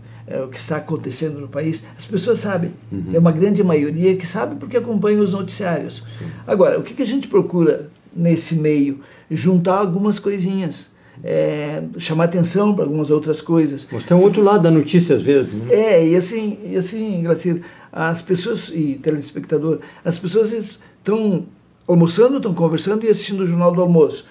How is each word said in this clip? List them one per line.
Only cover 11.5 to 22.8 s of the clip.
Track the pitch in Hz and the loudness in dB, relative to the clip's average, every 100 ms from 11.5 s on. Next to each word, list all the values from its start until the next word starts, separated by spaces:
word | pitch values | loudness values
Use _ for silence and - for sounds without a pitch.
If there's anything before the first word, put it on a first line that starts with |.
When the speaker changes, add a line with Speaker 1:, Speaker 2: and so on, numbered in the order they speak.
| 151 147 151 165 175 | -2 -6 -8 -10 -10
Speaker 1:
chamar | 170 160 | -4 0
atenção | 170 180 170 190 208 | 0 0 0 2 0
pra | 190 | 0
algumas | 147 156 147 | -2 -2 0
outras | 151 151 151 | 0 0 -4
coisas. | - 165 151 135 - | 0 2 2 -2 -10
Speaker 2:
Mostrar | 117 - 175 | -10 2 6
o | |
outro | 196 208 | 6 6
lado | 202 208 | 4 6
da | 165 | 6
notícia, | 160 143 180 170 | 4 4 2 4
às | 127 | 2
vezes, | 131 143 123 | 4 2 2
né? | 101 117 | -4 0
Speaker 1:
É, | 202 220 180 160 | 2 4 4 4
e | 175 | 2
assim, | 180 226 214 - | 0 -4 -6 -6
e | 208 185 | -6 -4
assim, | 175 220 220 180 | -4 -6 -4 -4
Graciela, | 170 165 180 170 - - - | 0 0 0 -4 -6 -20 -16
as | - 165 165 | -6 -4 -4
pessoas, | - 175 226 220 - | -2 -2 -2 -6 -6
e | 160 147 135 | -4 -4 -2
telespectador, | 156 151 135 - - 151 160 151 - - | -2 -4 -6 -12 -4 -2 -2 -4 -6 -8
as | 175 170 | -6 -4
pessoas | 185 202 214 | -2 0 0
estão | 233 - - - _ - 220 214 170 - _ _ _ - | -2 -8 -14 -20 _ -4 0 0 -2 -4 _ _ _ 2
almoçando, | 175 165 196 240 277 | 4 4 4 4 4
estão | 214 | -2
conversando | 170 165 160 | 0 0 0